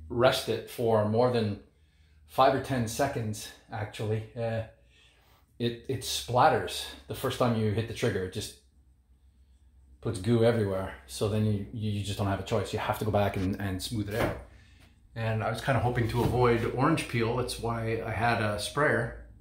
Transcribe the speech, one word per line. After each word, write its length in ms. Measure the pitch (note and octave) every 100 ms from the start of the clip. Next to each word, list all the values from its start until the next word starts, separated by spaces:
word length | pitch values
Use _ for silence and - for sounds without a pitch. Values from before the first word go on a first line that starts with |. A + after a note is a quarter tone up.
| -
rest 400 | A#2 B2+ - -
it 220 | A2 -
for 400 | - A2+ A2 G#2
more 200 | A2 B2
than 260 | A#2+ G#2+ G2 - _ _ _ _ - -
five 280 | - C3+ C3+
or 60 |
ten 260 | - C3 A2
seconds, 600 | - C#3 B2 G#2+ G#2 - - _
actually, 500 | A2 G#2+ - G#2+ G#2+ G#2+ A#2
uh, 240 | A#2 A2+ A2 - _ _ _ _ _ _ _ _
it, 240 | A#2+ A#2 -
it 100 | A2+
splatters 840 | - - - A#2+ D3+ A2 F2 - - - -
the 40 |
first 240 | - C3 -
time 200 | B2 A2+
you 120 | G#2+
hit 180 | G2+ G#2+
the 40 |
trigger. 300 | G#2 A#2+ F#2+
It 80 | F#2
just 280 | G#2+ - - _ _ _ _ _ _ _ _ _ _ _ - - -
puts 180 | A#2+ F#2+
goo 280 | F#2+ A#2 A2+
everywhere. 480 | A2 G2 F#2+ F#2 - -
So 200 | - G#2+
then 180 | G#2+ G#2+
you, 200 | G2+ -
you 280 | A2+ G#2+ G#2
just 160 | G2+ G2
don't 100 | G2+
have 120 | F#2+
a 40 |
choice. 280 | - A2 F#2+
You 80 | G#2
have 180 | - -
to 40 |
go 80 | G#2+
back 240 | G2+ G2 G2
and, 240 | F#2 G2+
and 240 | G2+ F#2
smooth 240 | - A2 G2
it 80 | A2
out. 220 | G#2+ - - - - - - _ -
And 300 | A#2 A2 A2
I 60 | G#2
was 100 | A#2
kinda 220 | - B2
hoping 260 | - B2 A2
to 160 | A#2+
avoid 400 | G#2 A#2+ B2 A#2 -
orange 360 | - D3 D#3 -
peel. 260 | A#2+ A2+ B2
That's 240 | - -
why 420 | A2+ A#2 A2+ A2+ A2
I 60 |
had 300 | G2 A#2 A2
a 160 | G#2+ G#2
sprayer. 680 | - C#3+ D3 A2+ B2 - - -